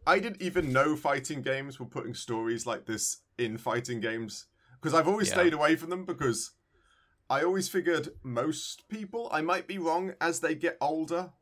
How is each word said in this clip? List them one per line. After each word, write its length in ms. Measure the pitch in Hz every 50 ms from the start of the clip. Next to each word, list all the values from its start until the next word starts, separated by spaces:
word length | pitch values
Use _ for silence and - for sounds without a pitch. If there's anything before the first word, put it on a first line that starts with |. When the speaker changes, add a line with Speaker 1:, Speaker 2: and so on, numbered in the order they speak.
| -
Speaker 1:
I 120 | 151 175 202
didn't 240 | 196 233 202 -
even 280 | 185 180 - 180 156 135
know 220 | 127 135 143 151 151
fighting 460 | 147 - 147 139 139 131 - 151 143
games 380 | 135 135 135 135 139 139 131 -
were 60 | 123
putting 260 | - - 135 - - -
stories 520 | - - - 113 113 117 117 117 113 -
like 180 | 120 110 98 -
this 340 | 113 110 104 - - - - _ _ _ -
in 180 | 120 110 110
fighting 440 | 113 - 120 110 120 123 127 123 110
games, 460 | 107 110 113 117 113 104 - - - _ _ _ _ _ - -
'cause 100 | - 156 151
I've 140 | 165 151 175
always 200 | 202 214 190 -
Speaker 2:
Yeah. 60 | -
Speaker 1:
stayed 200 | 180 175 170 156
away 220 | 151 151 156 160
from 120 | 160 165 165
them, 140 | 180 185 185
because 480 | 180 165 131 143 123 110 - - - - _ _ _ _ _ _ _ _ _ _ _ _ _ _ -
I 120 | 131 139
always 260 | 156 180 190 190 185 -
figured 420 | - 185 156 170 165 147 - - - -
most 640 | - 131 120 143 143 156 151 - - - - - - -
people, 400 | 214 220 208 190 226 233 233 -
I 80 | - 156
might 240 | 156 165 185 175 175
be 120 | - 196 190
wrong, 360 | 165 165 160 175 190 190 - -
as 200 | 160 170 160 -
they 140 | 180 156 160
get 220 | - 170 165 - -
older, 520 | 139 147 156 160 160 151 170 175 185 180 - _